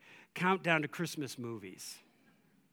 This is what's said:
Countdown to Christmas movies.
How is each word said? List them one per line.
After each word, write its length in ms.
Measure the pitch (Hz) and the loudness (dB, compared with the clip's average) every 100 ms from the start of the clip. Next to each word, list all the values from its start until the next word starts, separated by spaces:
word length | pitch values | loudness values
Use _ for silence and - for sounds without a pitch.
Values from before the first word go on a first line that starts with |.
| - - - | -14 -20 -12
Countdown 480 | - 175 190 175 160 | 0 4 4 4 4
to 60 | 147 | 2
Christmas 500 | - 165 - 131 - | -2 -4 -2 -6 -6
movies. 580 | 120 113 95 - - - - _ _ _ _ _ _ | -6 -6 -10 -12 -14 -14 -18 _ _ _ _ _ _